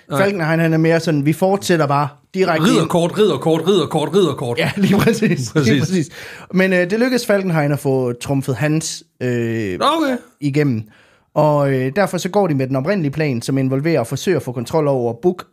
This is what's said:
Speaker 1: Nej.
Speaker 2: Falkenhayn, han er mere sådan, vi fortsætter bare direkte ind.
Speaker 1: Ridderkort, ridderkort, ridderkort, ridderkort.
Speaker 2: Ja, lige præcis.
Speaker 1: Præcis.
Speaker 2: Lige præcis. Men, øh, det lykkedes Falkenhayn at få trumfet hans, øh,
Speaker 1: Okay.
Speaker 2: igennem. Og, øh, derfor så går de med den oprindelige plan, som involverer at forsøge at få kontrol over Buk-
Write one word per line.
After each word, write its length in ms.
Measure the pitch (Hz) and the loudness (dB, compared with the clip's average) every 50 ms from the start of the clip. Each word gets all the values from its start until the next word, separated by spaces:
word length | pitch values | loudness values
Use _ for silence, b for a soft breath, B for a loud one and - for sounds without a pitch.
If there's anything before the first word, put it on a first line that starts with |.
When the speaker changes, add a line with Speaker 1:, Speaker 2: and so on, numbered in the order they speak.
| B B | B B
Speaker 1:
Nej. 120 | 151 139 | -2 0
Speaker 2:
Falkenhayn, 380 | 196 202 202 185 160 156 165 165 | 0 0 0 -2 -2 -2 0 0
han 140 | 165 160 160 | 2 2 2
er 40 | |
mere 220 | 160 160 160 165 165 | 2 4 4 2 2
sådan, 260 | 160 180 156 143 139 | 0 0 0 0 2
vi 80 | 151 156 | 0 0
fortsætter 540 | - 190 190 196 196 196 - 180 160 151 | 2 0 0 0 0 0 0 0 2 2
bare 200 | 135 143 143 147 135 - _ _ _ - | 0 0 0 -2 -4 -6 _ _ _ -2
direkte 340 | 190 185 175 170 160 160 | 0 2 2 2 2 4
ind. 80 | 220 262 | 4 4
Speaker 1:
Ridderkort, 420 | 214 160 165 - 170 170 170 170 | 2 2 2 0 0 0 0 2
ridderkort, 500 | 180 214 190 143 - - 165 160 165 160 | 2 2 2 2 0 2 2 2 2 2
ridderkort, 420 | 180 208 180 147 131 - 156 147 147 156 | 2 2 2 2 0 -2 -2 -2 2 2
ridderkort. 420 | 202 190 151 131 - 143 120 120 | 2 2 2 0 -2 -4 -4 -2
Speaker 2:
Ja, 140 | 120 - - - | -2 -2 -2 0
lige 200 | 208 190 - 202 208 | 0 2 4 4 4
præcis. 520 | - 226 220 220 220 160 - 135 127 113 - | 4 2 2 2 2 0 0 0 -2 -2 0
Speaker 1:
Præcis. 160 | 156 139 147 | 0 2 2
Speaker 2:
Lige 100 | 147 135 | 2 2
præcis. 300 | 156 151 190 180 143 - B B B B B B B B - | 2 0 0 -2 -2 -4 B B B B B B B B 0
Men, 200 | 185 185 190 185 | 2 2 2 2
øh, 160 | 180 180 170 | 2 0 0
det 100 | 208 226 | 0 0
lykkedes 260 | 247 262 254 233 240 | 0 2 0 0 0
Falkenhayn 460 | - 202 202 190 190 165 160 147 143 | 0 0 0 0 0 0 0 0 0
at 80 | 147 135 | -2 -2
få 340 | - 139 131 131 127 123 120 | 0 0 0 0 0 -2 -4
trumfet 420 | 120 - - 143 135 131 - 127 | -6 -4 -2 -2 -2 -2 -2 -4
hans, 480 | 104 151 151 151 160 156 - - - - _ _ - | -2 0 0 0 -2 -2 -6 -10 -12 -16 _ _ -6
øh, 580 | 127 127 123 120 117 117 113 113 110 98 90 82 | -4 -2 -2 -2 -2 -2 -2 -4 -4 -4 -4 -2
Speaker 1:
Okay. 360 | 113 269 311 330 311 269 254 240 - _ _ - | 0 0 0 0 0 -2 -2 -4 -8 _ _ -6
Speaker 2:
igennem. 420 | 143 143 135 151 147 143 120 107 107 b b b b b b b b b - | -4 -2 0 0 0 0 0 -4 -6 b b b b b b b b b -2
Og, 380 | 151 151 151 147 147 143 139 135 | 0 2 2 2 2 2 0 0
øh, 180 | 131 127 135 135 | 0 -2 -2 0
derfor 220 | 208 190 - - | 0 -2 0 -2
så 120 | 175 - 185 | -4 -4 -2
går 180 | 180 208 196 | 0 0 0
de 60 | 175 147 | 2 0
med 120 | 131 135 | 0 0
den 80 | 127 135 | -2 -2
oprindelige 360 | 131 131 175 208 202 156 139 | -2 0 0 -2 0 -2 -2
plan, 300 | 139 156 156 147 131 113 | -2 -2 -2 -2 -2 -4
som 160 | - - 135 | -2 -2 -2
involverer 440 | 135 131 131 135 135 143 165 165 139 | 0 0 0 0 0 0 0 0 0
at 60 | 117 | 0
forsøge 280 | - 139 131 - 202 175 | -2 -4 -4 -2 0 0
at 60 | 139 - | 0 -2
få 80 | 131 | -4
kontrol 360 | 120 127 117 - - 160 151 | -8 -8 -6 -4 -2 0 0
over 260 | 143 139 127 120 117 120 117 | 0 0 0 0 -2 -4 0
Buk- 240 | - 180 180 - - _ | -2 -2 -2 -2 -10 _